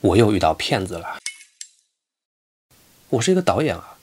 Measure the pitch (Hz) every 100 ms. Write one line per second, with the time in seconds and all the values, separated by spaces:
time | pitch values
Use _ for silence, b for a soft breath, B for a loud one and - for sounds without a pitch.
0 | 101 92 113 101 78 78 - 123 92 87
1 | - - - - - _ - _ _ _
2 | _ _ _ _ _ _ _ _ _ _
3 | _ 127 120 185 180 92 151 85 - -